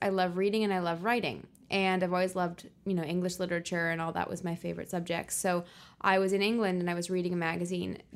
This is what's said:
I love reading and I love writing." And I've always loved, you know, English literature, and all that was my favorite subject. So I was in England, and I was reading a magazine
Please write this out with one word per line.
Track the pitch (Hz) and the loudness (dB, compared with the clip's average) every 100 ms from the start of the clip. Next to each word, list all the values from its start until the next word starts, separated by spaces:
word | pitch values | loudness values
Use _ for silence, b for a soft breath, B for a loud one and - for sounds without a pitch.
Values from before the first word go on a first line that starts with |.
I | 202 | 0
love | 190 180 180 | 2 2 2
reading | 202 220 | 2 2
and | 214 | 2
I | 185 | 2
love | 175 165 | 0 0
writing." | 202 240 165 85 - - - | 0 0 0 -6 -12 -20 -4
And | 196 190 185 | 0 2 2
I've | 180 | 2
always | 180 185 | 2 0
loved, | 185 175 175 - - | 0 -2 -4 -16 -10
you | 202 | -2
know, | 180 | 0
English | 156 180 180 180 | 0 0 0 -2
literature, | 180 170 165 175 165 | -2 -2 0 0 0
and | 165 | 0
all | 165 | -2
that | 170 - | -2 -4
was | 175 | -4
my | 175 170 | -4 -4
favorite | 175 170 - | -4 -6 -6
subject. | 180 175 170 - | -6 -2 -4 -2
So | - 190 175 175 B B B | -2 0 0 -2 B B B
I | 196 190 | 2 4
was | 190 | 4
in | 202 | 2
England, | 202 233 202 180 | 2 2 2 2
and | 175 | 0
I | |
was | 175 175 | -2 -2
reading | 185 175 | 0 0
a | 175 | 0
magazine | 165 170 175 180 95 - - | 0 -2 -2 -2 -4 -6 -10